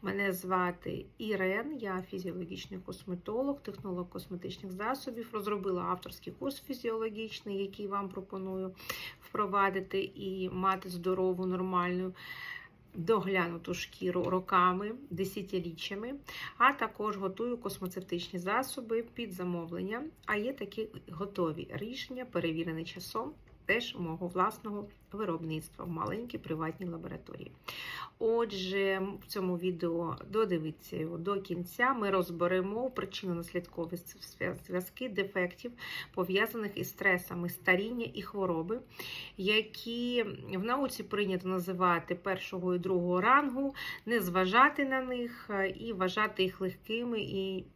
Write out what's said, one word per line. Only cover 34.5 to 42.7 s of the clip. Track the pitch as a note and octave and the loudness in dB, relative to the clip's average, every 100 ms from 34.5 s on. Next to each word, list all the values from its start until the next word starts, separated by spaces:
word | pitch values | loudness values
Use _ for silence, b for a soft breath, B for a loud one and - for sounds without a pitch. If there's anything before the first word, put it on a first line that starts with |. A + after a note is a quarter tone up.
| - - | -4 -2
зв'язки | F3+ F#3 - B3+ | -2 -2 -6 -4
дефектів, | G3 G3 G3 F3 - A#3+ A#3+ B B B | -2 -2 0 -2 -2 -10 -8 B B B
пов'язаних | - F3 F#3+ A3+ A#3 G#3+ - | -2 2 4 2 0 -4 -4
із | F#3 | -6
стресами | - G3 F3+ F3+ F3 F3 | 0 4 4 2 -4 -4
старіння | - - F3+ G#3+ B3 A#3 | -2 4 4 4 -2 -4
і | - | -4
хвороби, | F#3+ G3+ F#3 E3+ E3+ A#3 - B B B B - | -6 0 2 2 0 -4 -4 B B B B -2
які | F#3+ G#3+ G#3+ - - A#3 A#3+ A#3+ A3 - A2+ | 4 4 2 -6 -6 -2 2 2 2 -2 -4
в | F#3+ | -2
науці | G#3+ C4 C4+ - | 0 2 2 -2
прийнято | A3 G3+ G3+ F#3 F#3 | -2 0 2 2 2
називати | F#3 F3+ F3+ F#3 E3+ E3+ | 0 0 4 6 6 2
першого | F3 - F#3+ - F#3 F3+ | -2 0 -2 -2 -2 2